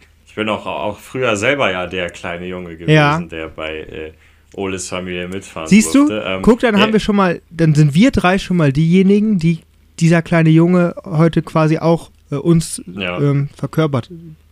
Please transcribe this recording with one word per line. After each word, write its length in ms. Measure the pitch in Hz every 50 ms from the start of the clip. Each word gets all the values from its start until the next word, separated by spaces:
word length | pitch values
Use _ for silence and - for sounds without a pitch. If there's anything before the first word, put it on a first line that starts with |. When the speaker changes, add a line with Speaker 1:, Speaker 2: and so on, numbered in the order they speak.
| _ _ _ _ _
Speaker 1:
ich 80 | _ -
bin 140 | 107 107 110
auch, 160 | 104 - -
auch 340 | 95 87 71 76 90 87 -
früher 360 | - - - 131 131 120 107
selber 340 | 101 104 127 143 139 123 98
ja 160 | 92 90 90
der 220 | 85 90 92 90 87
kleine 360 | - - - 92 87 87 90
Junge 280 | 90 92 90 90 85 82
gewesen, 140 | 80 87 - 156
Speaker 2:
Ja. 260 | 156 147 143 147 165
Speaker 1:
der 260 | 85 80 82 80 80 80
bei, 280 | - - 78 78 78 78
äh, 320 | - - - 78 78 80 - _ _ _ _ _ _ _ -
Oles 300 | - 98 95 95 92 90
Familie 400 | - 92 90 90 90 90 87 90
mitfahren 400 | 90 92 98 - - - 85 80
Speaker 2:
Siehst 260 | 160 180 220 220 - -
du? 140 | 269 285
Speaker 1:
durfte. 160 | 302 302 214 -
Ähm, 160 | 185 190 190
Speaker 2:
Guck, 200 | 185 208 240 240
dann 140 | - 240 214
Speaker 1:
ja. 60 | 196
Speaker 2:
haben 120 | 208 220 220
wir 80 | 208
schon 140 | - - 202
mal, 240 | 202 196 180 165 - _ _
dann 260 | - 160 165 156 151
sind 180 | 147 156 147 135
wir 180 | 165 226 277
drei 260 | - 202 180 180 190
schon 180 | 196 - - 180
mal 160 | 175 156 139
diejenigen, 680 | 131 147 160 165 175 190 190 190 202 208 208 220 214
die 220 | 180 160 170 170 165 _ _ _ _ _ _ _ -
dieser 220 | 165 160 170 170
kleine 280 | 160 - 180 165 160 160
Junge 460 | 160 160 170 175 180 180 175 170 - - -
heute 360 | - 170 151 170 165 160 165
quasi 360 | 156 - - 165 156 156 160
auch, 320 | - - 165 170 160 - - _ _ _ _
äh, 40 | 143
uns, 460 | 139 - 170 165 170 160 - - - - 180 180
Speaker 1:
Ja. 240 | 196 190 180 180 175
Speaker 2:
ähm, 300 | 143 143 139 143 139 139 -
verkörpert, 540 | - - - - 160 160 156 139 123 - - 180 165 170 165 156 _ _ _